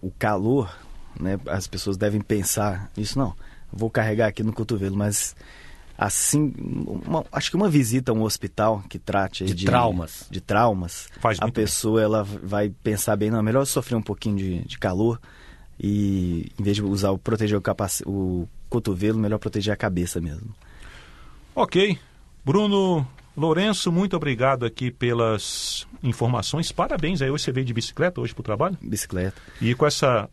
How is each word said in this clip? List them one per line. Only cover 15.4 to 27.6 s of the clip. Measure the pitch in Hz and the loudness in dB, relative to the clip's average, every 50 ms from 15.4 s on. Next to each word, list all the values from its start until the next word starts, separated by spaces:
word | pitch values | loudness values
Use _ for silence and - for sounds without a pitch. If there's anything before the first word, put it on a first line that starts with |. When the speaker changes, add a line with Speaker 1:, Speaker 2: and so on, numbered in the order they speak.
| - - - - - - - - | -20 -20 -20 -20 -20 -20 -12 -4
Speaker 1:
e, | - 101 104 104 101 101 98 95 90 90 87 82 78 - - - | -2 0 2 2 2 2 2 2 2 0 0 -2 -4 -6 -6 -2
em | 101 | 0
vez | 101 101 | 0 2
de | 101 104 | 2 2
usar | 98 98 98 98 101 98 | 0 0 2 2 2 0
o, | 95 | 0
proteger | - - 113 107 110 104 104 | 0 0 0 2 2 2 2
o | 104 | 2
capac-, | 95 - 101 - 107 95 - - - | 2 0 0 0 -2 -2 -2 -4 -4
o | - 98 98 95 92 90 90 87 - - - - - | -4 -2 0 0 0 0 -2 -4 -6 -8 -14 -12 -2
cotovelo, | - 120 107 - 98 87 98 107 110 113 | -2 -2 0 0 -2 0 2 2 2 2
melhor | 107 104 107 107 | 2 0 0 0
proteger | - 107 - 107 95 107 104 | -2 -2 -2 -2 0 0 -2
a | |
cabeça | 98 - 107 92 87 87 87 - 90 | 0 0 0 0 0 -2 -2 -2 -4
mesmo. | 82 82 73 80 101 107 104 - - - - - - - - - - - - - - - - - - - - | -4 -4 -6 -8 -10 -12 -14 -16 -18 -20 -20 -18 -18 -18 -18 -18 -20 -20 -20 -20 -20 -20 -20 -20 -20 -10 0
Speaker 3:
Ok. | - 226 - - 175 196 208 185 - - - - - - - - - - | 0 0 2 4 4 4 4 2 0 -4 -18 -20 -20 -20 -20 -20 -8 0
Bruno | 135 143 196 214 208 202 196 190 185 180 160 135 127 - - - - - | 2 4 4 4 6 4 4 4 4 4 2 0 -2 -6 -18 -20 -16 -4
Lourenço, | - 143 165 156 165 196 214 208 - - 185 | -2 2 2 4 4 4 2 2 2 0 2
muito | 170 170 196 202 - | 2 2 2 2 0
obrigado | 175 151 147 135 113 127 131 139 127 120 | 0 0 0 0 4 4 4 4 4 0
aqui | 117 - - 127 123 | -2 -2 -2 -4 -4
pelas | 127 - 127 123 120 117 117 113 110 101 - - - - - - - - - - - - - | -2 0 0 2 2 4 4 2 2 0 -2 -4 -6 -6 -6 -6 -6 -6 -8 -12 -16 -4 -2
informações. | 123 113 - 120 113 120 117 110 - - 147 170 - | -2 0 2 2 0 2 0 -2 -2 -2 -2 -2 -2
Parabéns | - - 180 - 311 180 147 156 185 151 | 0 -2 0 0 0 0 0 0 0 2
aí. | 135 131 | 0 0
Hoje | 139 147 - | 0 0 -2
você | - 131 | -2 -2
veio | 127 | 0